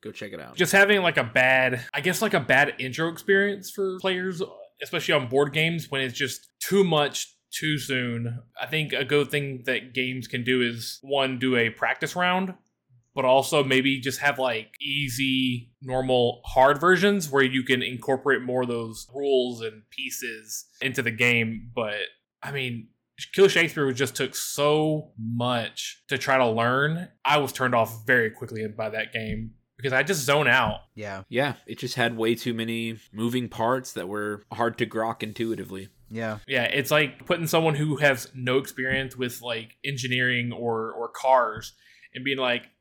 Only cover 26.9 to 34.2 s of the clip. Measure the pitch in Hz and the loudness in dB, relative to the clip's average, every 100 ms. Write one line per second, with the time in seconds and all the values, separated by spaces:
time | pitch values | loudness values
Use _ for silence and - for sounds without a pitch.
26.9 | 160 180 _ 131 151 135 - 127 120 110 | -2 -8 _ 2 2 2 0 2 2 2
27.9 | 113 - 127 113 - 117 113 107 107 110 | -2 2 2 2 -2 -12 -8 -10 -6 -8
28.9 | 110 110 117 110 110 113 - _ _ - | -6 -6 -6 -6 -6 -8 -12 _ _ 0
29.9 | 131 151 185 131 143 139 123 113 104 - | 2 2 0 2 2 6 4 4 -2 -10
30.9 | - 104 95 98 120 143 - - 110 127 | -14 -10 -10 -6 -2 -2 -4 -12 -10 -8
31.9 | 131 117 113 113 117 - 113 113 117 113 | -2 -2 0 0 0 -2 -4 -4 -4 -6
32.9 | 110 _ 98 117 123 120 - 113 131 131 | -8 _ -4 -2 -2 -4 -2 0 0 -2
33.9 | - 90 104 | -10 -8 -6